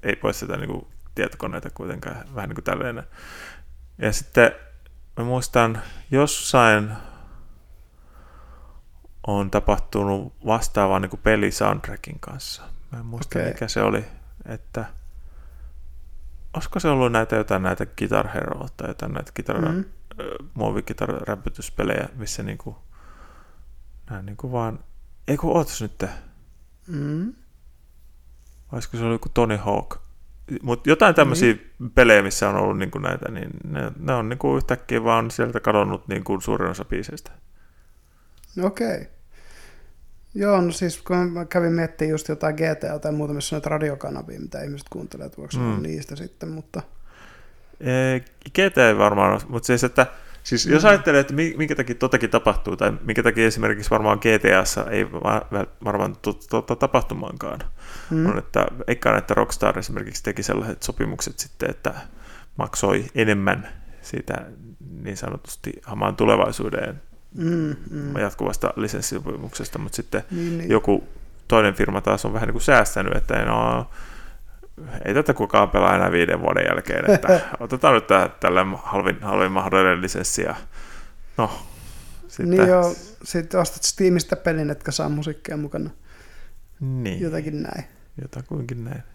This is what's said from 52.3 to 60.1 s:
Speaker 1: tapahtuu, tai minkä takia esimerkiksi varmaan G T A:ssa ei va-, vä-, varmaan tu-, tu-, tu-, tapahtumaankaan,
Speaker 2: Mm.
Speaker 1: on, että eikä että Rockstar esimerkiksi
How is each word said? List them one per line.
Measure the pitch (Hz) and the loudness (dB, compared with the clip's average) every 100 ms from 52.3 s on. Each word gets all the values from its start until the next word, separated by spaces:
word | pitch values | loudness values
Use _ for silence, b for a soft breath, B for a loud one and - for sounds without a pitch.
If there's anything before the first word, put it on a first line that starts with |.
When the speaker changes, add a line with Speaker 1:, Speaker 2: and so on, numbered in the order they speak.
Speaker 1:
tapahtuu, | 120 107 98 - 92 | 4 4 2 0 0
tai | 101 107 | 0 0
minkä | - 110 | -2 2
takia | 117 110 113 | 4 6 4
esimerkiksi | 110 107 104 104 | 4 0 0 2
varmaan | 110 107 104 | 2 4 4
G | 117 107 | 4 6
T | 107 95 | 8 6
A:ssa | 95 - 101 | 6 -2 -2
ei | 101 98 | 0 0
va-, | - - 107 - | -2 0 0 -2
vä-, | 101 101 - | -4 -6 -6
varmaan | 110 101 98 101 | -4 0 -2 -2
tu-, | - 104 - | -4 -4 -2
tu-, | 117 | -4
tu-, | - 120 | -2 -2
tapahtumaankaan, | 135 127 - 101 - - - - - - B B B | 2 2 0 -6 -8 -8 -8 -6 -8 -8 B B B
Speaker 2:
Mm. | 160 165 | 0 2
Speaker 1:
on, | 107 | 0
että | - - - 123 - | 0 0 0 -2 -4
eikä | 117 120 107 | 0 2 2
että | - | 2
Rockstar | 110 107 - 107 101 | 0 2 2 0 0
esimerkiksi | 101 104 104 | -4 -6 -8